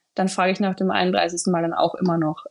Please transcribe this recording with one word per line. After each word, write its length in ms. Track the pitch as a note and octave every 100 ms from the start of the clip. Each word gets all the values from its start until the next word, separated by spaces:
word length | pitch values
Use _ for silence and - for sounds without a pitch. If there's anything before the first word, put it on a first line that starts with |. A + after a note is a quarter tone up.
| _
dann 140 | - F#3+
frage 240 | G3 F#3
ich 80 | F#3+
nach 140 | G3
dem 160 | F#3+ F#3+
einunddreißigsten 640 | G3+ F3+ F#3+ E3+ F3 F#3+
Mal 100 | E3+
dann 120 | E3
auch 200 | - E3+ -
immer 200 | F3+ E3
noch, 280 | D#3 - -